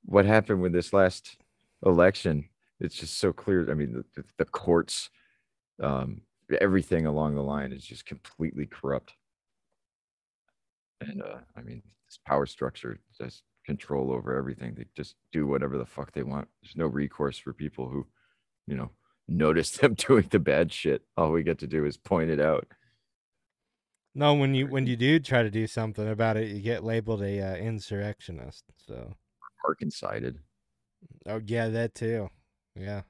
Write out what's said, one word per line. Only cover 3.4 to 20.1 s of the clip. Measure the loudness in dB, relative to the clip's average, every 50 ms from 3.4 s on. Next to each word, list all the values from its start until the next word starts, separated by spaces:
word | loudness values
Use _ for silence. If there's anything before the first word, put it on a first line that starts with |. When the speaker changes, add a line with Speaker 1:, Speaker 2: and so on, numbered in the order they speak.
| -2 2 2 2 2 0
Speaker 1:
I | -2
mean, | -2 -2 -4
the, | -6 -10 -10 _ _
the, | -18 -18 _ _
the | -4 -4
courts, | _ -4 -4 2 4 4 4 4 2 -6 -8 -8 -12 _ _ _ _ _ _ _ _ _ _ _ _ _ -4 -2
um, | -2 -2 -2 -4 -6 -8 -12 _ _ _ _ _ -4 0 2
everything | 2 4 4 2 2 2 0 2 2
along | 0 0 0 0 0 0
the | -2 -2
line | -2 -4 -4 -4 -6 -10
is | -12 -14
just | -16 -18 -18 -14
completely | -16 -16 -16 _ -20 _ -6 -6 -6 -4 -6 -8
corrupt. | -8 -10 -8 -4 -4 -4 -4 _ -10 _ _ _ _ _ _ _ _ _ _ _ _ _ _ _ _ _ _ _ _ _ _ _ _ _ _ _ _ _ _ _ _ _ _ _ _ _ _
And, | -14 -12 -10 -10
uh, | -10 -10 -12 -14 -18 _ _
I | -18
mean, | -16 -16 -16 -16 _ _ _ _ _
this | _ -20 -20 _
power | 0 0 0 0
structure | -2 -4 -6 -6 -6 -6 -8 -12 -12 -14 -14 _ _ _ _
has | -14 -14 -14 -18 _ _ _ _ _
control | -8 -8 -8 -6 -4 -2 -2 0 -2 -2
over | -4 -4 -4 -4
everything. | -4 -4 -6 -8 -8 -10 -12 -10
They | -12 -16 _ _
just | -12 -12 -12 _ _ _ _ -4
do | -2 0
whatever | 0 0 0 0 -2 -2
the | -4 -6
fuck | -8 -10 -12 -12 -8 _
they | -8 -6
want. | -6 -6 -8 -8 _ _ _ _
There's | -14 -4
no | -2 -2
recourse | 0 0 -2 -4 -4 -2 -2 -4 -4 -4
for | -6 -12 -14
people | -10 -8 -10 -10 _ -8 -10 -6
who, | -6 -8 -8 _ _ _ _ _ _ _ _ _ _ _ _
you | -10 -8
know, | -8 -8 -10 _ _ _ _ _ _ _
notice | -4 0 2 4 4 4 4 2 0
<laughs> | 0
them | 2 2 2 2
doing | 0 4 6